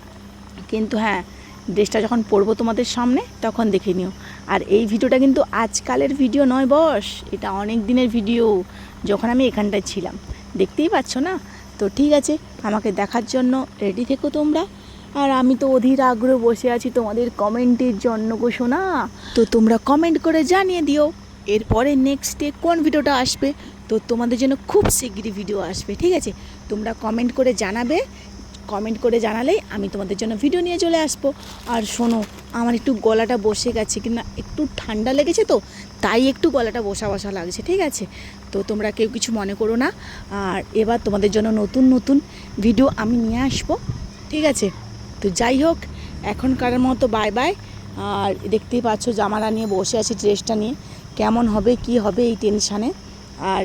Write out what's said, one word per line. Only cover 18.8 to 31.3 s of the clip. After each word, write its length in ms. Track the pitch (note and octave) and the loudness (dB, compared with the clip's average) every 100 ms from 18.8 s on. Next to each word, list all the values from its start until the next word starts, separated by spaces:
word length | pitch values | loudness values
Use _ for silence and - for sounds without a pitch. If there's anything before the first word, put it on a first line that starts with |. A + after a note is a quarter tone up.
| F#4+ D4 G#3+ - - - | 0 -2 -4 -8 -2 2
তো 40 | A3 | 4
তোমরা 220 | A#3 A3 A3+ - | 6 6 4 4
কমেন্ট 260 | D4 E4+ D4+ E4 | 4 4 2 2
করে 140 | D#4+ D4 | 2 4
জানিয়ে 300 | F#4+ F#4+ F4 C#4+ | 4 2 0 2
দিও 160 | D4 D4+ - - - G3+ | 2 2 -2 -16 -10 -2
এরপরে 360 | G#3 - A3 C#4 C4+ C4+ | 0 2 2 4 4 2
নেক্সট 240 | C#4 - - | 0 -4 -4
ডে 60 | D4 - | -6 0
কোন 120 | E4 E4+ D4+ | 0 2 2
ভিডিওটা 260 | D4 C#4+ C4 | 2 2 2
আসবে। 260 | B3+ - C#4 - - - - | 0 0 -2 -2 -12 -18 -4
তো 60 | A3 - | -2 0
তোমাদের 280 | A#3 A#3+ A#3+ | -2 0 2
জন্য 120 | C4 C#4 - | 2 0 2
খুব 140 | G#4 - - | 2 4 0
শিগগিরই 360 | B3+ G3 G#3+ G3 | -2 -6 -8 -8
ভিডিও 200 | F#3+ G3+ F3+ | -4 -4 -4
আসবে, 220 | F#3+ - G3+ | -6 -8 0
ঠিক 100 | F4 E4+ | 2 2
আছে? 120 | - - - - - | -2 -8 -14 -16 -8
তোমরা 200 | G#3+ G#3+ A3+ | -6 -6 -6
কমেন্ট 260 | A3 A3+ A#3+ C4 | -4 0 0 2
করে 120 | B3+ G#3+ | 2 0
জানাবে, 360 | G3 A3+ B3 E4+ C5+ - - - - - - | -2 -2 0 0 -2 -10 -18 -18 -16 -16 -8
কমেন্ট 260 | G3+ A3 G#3+ | -6 -4 -2
করে 120 | A#3+ A#3 G#3+ | 0 2 0
জানালেই 320 | A3 C4+ G#4 - | 0 0 0 -2
আমি 120 | G#3 G3+ | -8 -6
তোমাদের 220 | G3+ G3 G3 | -6 -6 -4
জন্য 120 | A3 G#3+ | -4 -2
ভিডিও 180 | C#4 F4 F4 | 0 0 0
নিয়ে 120 | F4 | 0
চলে 140 | E4+ E4 D#4 | 2 2 0
আসবো। 220 | - C#4 | -2 -4